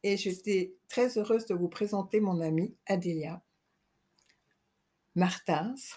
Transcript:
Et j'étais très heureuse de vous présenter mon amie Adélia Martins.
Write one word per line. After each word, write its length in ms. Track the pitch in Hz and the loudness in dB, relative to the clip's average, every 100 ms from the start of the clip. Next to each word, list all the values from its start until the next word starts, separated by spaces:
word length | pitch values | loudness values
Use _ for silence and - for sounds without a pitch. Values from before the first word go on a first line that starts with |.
Et 140 | 208 196 | 0 0
j'étais 580 | 202 180 - 190 185 - _ | 0 -2 2 0 0 -6 _
très 280 | - 247 247 | 0 2 2
heureuse 300 | 208 226 220 | 2 0 2
de 80 | |
vous 140 | 180 175 | -2 -2
présenter 520 | - 208 208 190 214 | -2 -2 -2 0 0
mon 200 | 202 180 | 2 0
amie 360 | 160 160 175 - - | 0 0 -2 -6 -2
Adélia 560 | 190 175 160 156 170 _ _ _ _ _ _ _ _ _ _ _ _ _ _ _ _ _ | -2 0 -4 -4 -10 _ _ _ _ _ _ _ _ _ _ _ _ _ _ _ _ _
Martins. 600 | - 180 - - 156 196 269 - | 0 2 0 0 0 0 -4 -6